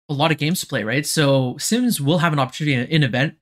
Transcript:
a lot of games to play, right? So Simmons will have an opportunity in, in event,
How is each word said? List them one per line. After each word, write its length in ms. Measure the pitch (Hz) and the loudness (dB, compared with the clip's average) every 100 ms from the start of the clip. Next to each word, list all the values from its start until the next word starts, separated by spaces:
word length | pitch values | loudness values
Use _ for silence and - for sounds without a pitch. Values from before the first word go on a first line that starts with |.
| - | -8
a 40 | |
lot 180 | 139 160 | 0 0
of 80 | 151 | 0
games 200 | 147 185 | -2 -2
to 40 | - | -4
play, 180 | 127 | -4
right? 220 | 104 131 147 | -2 -2 -2
So 500 | 156 139 135 127 120 | 0 2 2 0 -4
Simmons 420 | - 233 247 175 | -2 0 0 0
will 160 | 139 170 | 0 2
have 160 | 170 | 2
an 60 | 147 | 0
opportunity 340 | 127 - 151 | -2 -2 -2
in, 140 | 127 127 | 0 0
in 160 | 160 | 2
event, 320 | 135 120 156 - | 2 0 -2 -2